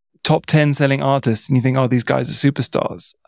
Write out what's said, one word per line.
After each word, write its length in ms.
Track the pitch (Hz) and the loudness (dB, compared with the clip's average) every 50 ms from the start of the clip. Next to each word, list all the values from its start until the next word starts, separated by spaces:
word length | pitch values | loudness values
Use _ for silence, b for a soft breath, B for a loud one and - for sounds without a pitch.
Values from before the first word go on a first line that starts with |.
| _ _ _ _ - | _ _ _ _ -2
top 220 | - 156 156 - | 0 0 0 0
ten 280 | - - 156 151 147 139 | 0 2 2 2 2 2
selling 260 | - 147 135 135 135 | 2 2 0 0 0
artists, 480 | 139 135 139 135 - 123 113 - - - | 0 0 0 0 0 0 -2 -2 -2 0
and 80 | 135 | 0
you 60 | 127 117 | 0 2
think, 140 | 131 127 | 2 0
"Oh, 100 | 135 131 | 2 0
these 160 | 117 127 123 110 | 0 0 0 0
guys 260 | - 135 131 127 120 | 0 -2 -2 -2 -2
are 220 | 143 - - 139 | -2 0 0 0
superstars 640 | 139 - 123 - - - - - - 85 - - - _ _ | 0 0 -2 -2 -2 -2 -4 -4 -6 -10 -12 -12 -12 _ _